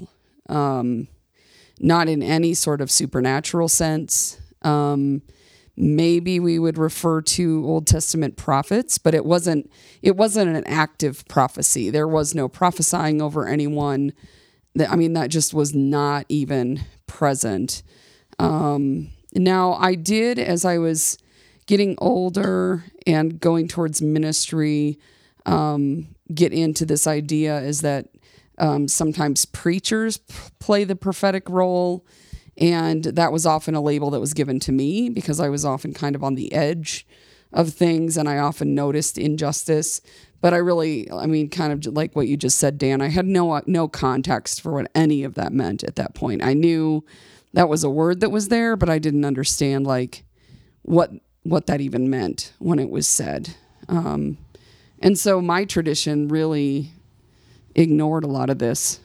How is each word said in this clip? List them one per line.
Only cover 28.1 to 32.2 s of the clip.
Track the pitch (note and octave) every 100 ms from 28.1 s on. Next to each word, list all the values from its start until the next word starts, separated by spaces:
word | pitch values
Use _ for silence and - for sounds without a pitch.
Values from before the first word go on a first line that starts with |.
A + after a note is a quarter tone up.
| _ _ _ _ -
um, | D#3+ C#3+ C#3+
sometimes | - D#3+ D#3 D3+ C3 -
preachers | - F3 F#3 - A3 A3 G#3+
p-, | _ - - -
play | - G3+
the | G3 F#3
prophetic | G3 F3+ G3 F#3+ F#3
role. | F#3 F#3 F3+ F3+ F3+ _ _